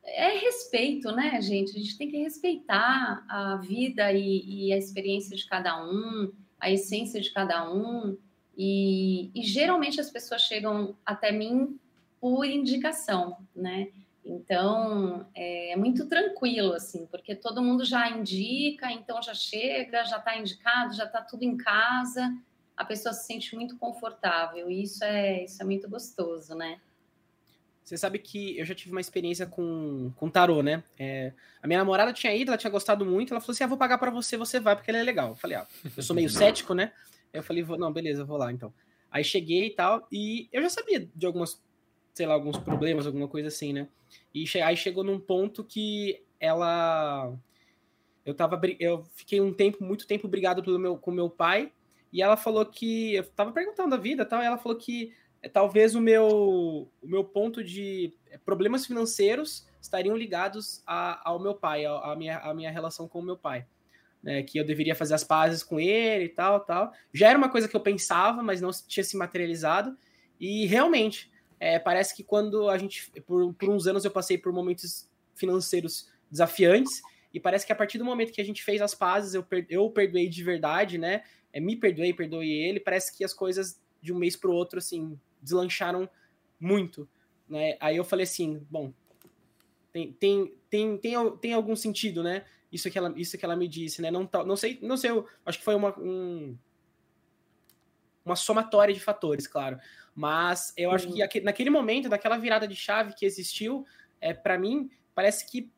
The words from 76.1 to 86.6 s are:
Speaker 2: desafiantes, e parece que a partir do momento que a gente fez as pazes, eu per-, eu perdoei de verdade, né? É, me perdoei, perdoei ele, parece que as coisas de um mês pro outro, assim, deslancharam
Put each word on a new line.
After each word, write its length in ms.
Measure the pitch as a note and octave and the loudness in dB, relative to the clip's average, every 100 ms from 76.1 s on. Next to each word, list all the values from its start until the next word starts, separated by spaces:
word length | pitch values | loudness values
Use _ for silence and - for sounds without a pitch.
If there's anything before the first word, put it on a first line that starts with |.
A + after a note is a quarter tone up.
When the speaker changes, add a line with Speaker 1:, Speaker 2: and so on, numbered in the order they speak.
| _ _ | _ _
Speaker 2:
desafiantes, 720 | D3 E3 - F3 G3+ C4 - - _ _ | 2 2 6 8 8 6 -4 -12 _ _
e 60 | E3+ | -4
parece 260 | F3+ G3 | 0 0
que 80 | - | 0
a 40 | G#3+ | 0
partir 220 | G#3 A3+ | 0 -2
do 60 | |
momento 280 | A#3+ B3 A3+ | -4 -2 -2
que 80 | A3+ | -4
a 40 | |
gente 180 | G3+ G#3 | -6 -6
fez 160 | - G#3 | -2 0
as 100 | G#3 | 0
pazes, 400 | - F#3 G3+ G3+ | 0 2 2 0
eu 80 | F#3 | -4
per-, 220 | F3+ F3+ E3+ | -2 -4 -2
eu 180 | F3 A3 | 0 2
perdoei 380 | A3+ G3 F3+ F3 | 4 2 2 0
de 140 | E3+ | -2
verdade, 560 | E3+ E3+ D3+ E3 G#3 F3 | -2 0 0 2 0 0
né? 240 | E3 G#3 - _ _ | -2 -2 -6 _ _
É, 80 | C#3+ | -6
me 160 | E3+ A3+ | -4 2
perdoei, 360 | G#3+ D#3+ F3 | 2 4 0
perdoei 380 | F3+ D#3+ E3 D#3+ | 0 -4 -4 -2
ele, 300 | D3+ E3 G3+ | 0 0 -2
parece 360 | - F#3+ - - | 0 -2 -2 -6
que 60 | |
as 80 | F#3+ | -6
coisas 480 | - F#3+ F#3 F#3+ - _ _ | -4 -2 -2 -4 -8 _ _
de 100 | D#3 | -6
um 60 | F3+ | -2
mês 160 | F3 F3 | -2 0
pro 160 | F#3+ | 0
outro, 260 | F3 F3 F3+ | 0 0 -6
assim, 400 | - E3+ D#3+ D3 _ _ | -8 -8 -8 -12 _ _
deslancharam 680 | C3+ F3+ F3+ - F3 F3+ F#3 _ _ _ _ _ | -2 0 0 -2 -2 -2 -4 _ _ _ _ _